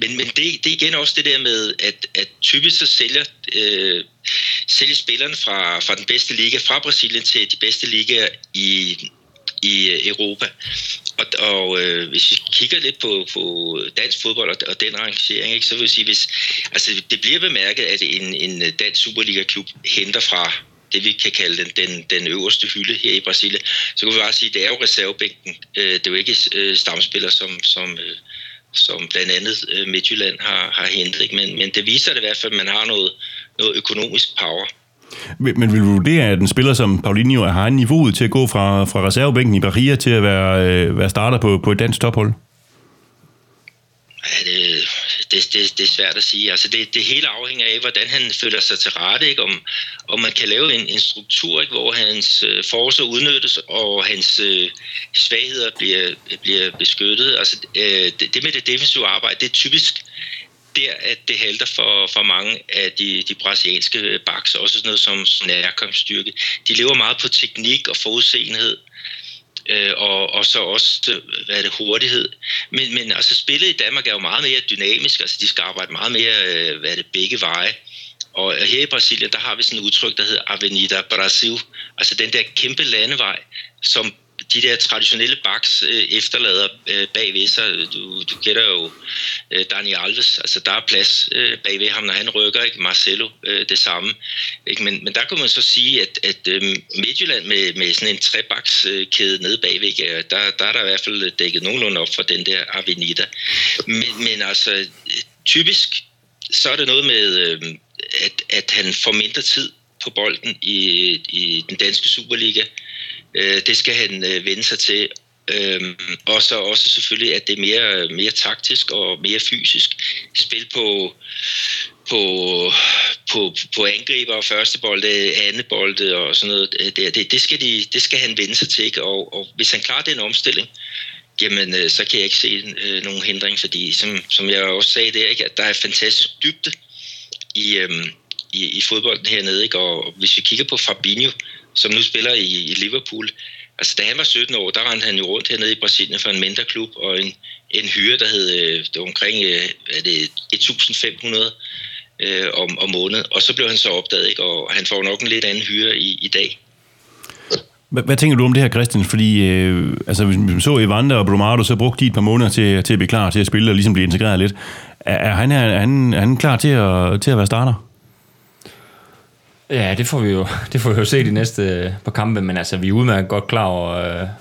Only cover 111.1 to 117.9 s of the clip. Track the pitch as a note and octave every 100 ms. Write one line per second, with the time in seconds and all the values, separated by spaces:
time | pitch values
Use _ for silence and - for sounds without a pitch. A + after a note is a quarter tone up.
111.1 | E2 - F2+ F2 E2 E2 F#2 G2+ G2 -
112.1 | - A#2 A#2 A2+ G#2+ G#2+ - - - -
113.1 | - - - G2 G2 - - - A#2+ G#2+
114.1 | F#2+ F#2 F#2 F#2 G2 A2 G#2 - G#2 G#2
115.1 | - _ _ - G#2 G2 F#2 F2+ F2 F#2
116.1 | F2 - A2 - A2+ G2 A2 - - -
117.1 | A2 A2+ F#2+ - G2+ G2 A2 A2+